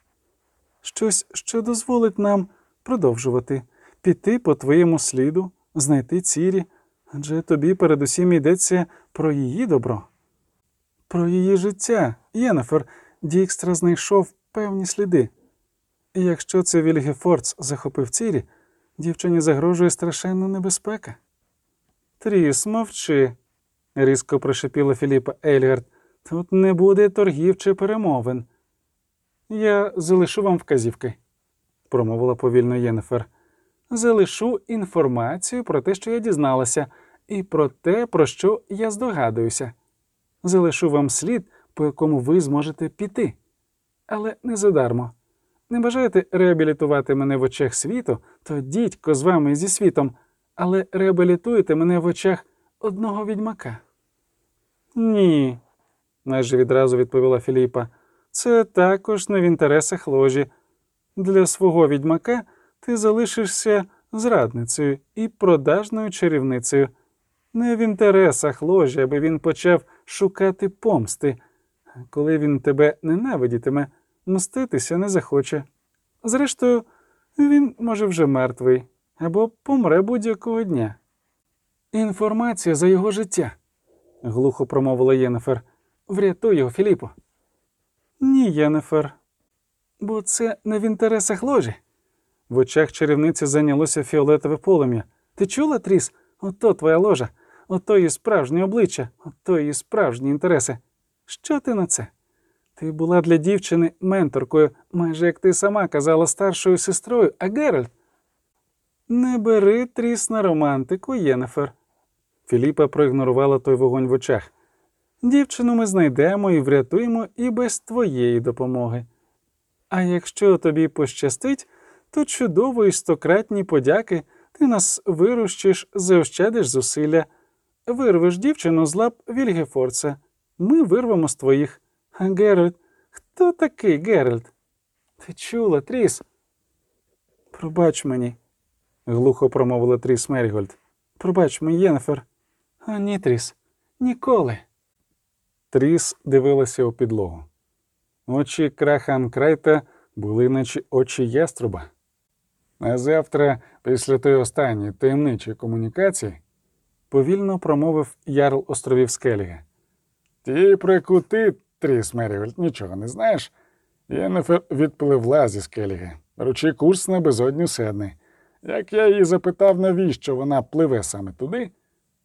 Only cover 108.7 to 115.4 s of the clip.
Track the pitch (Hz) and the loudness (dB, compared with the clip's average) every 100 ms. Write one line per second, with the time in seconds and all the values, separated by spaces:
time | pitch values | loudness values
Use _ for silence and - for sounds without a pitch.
108.7 | _ _ _ - 240 254 247 220 214 196 | _ _ _ -4 -2 0 0 2 4 4
109.7 | 226 247 - 233 226 - 220 196 156 147 | 2 0 -4 -2 -2 -4 -2 0 2 0
110.7 | 135 127 190 - 262 151 127 127 - 143 | 0 -4 -6 -6 -2 0 0 -2 -6 -6
111.7 | - _ _ _ _ _ _ - 180 151 | -8 _ _ _ _ _ _ -2 0 0
112.7 | 156 147 151 143 135 127 127 139 135 139 | 2 0 2 0 2 0 2 2 2 2
113.7 | 127 131 127 127 131 - 113 - _ _ | 2 2 0 0 -2 0 -4 -4 _ _
114.7 | _ _ _ _ _ 240 285 | _ _ _ _ _ 0 2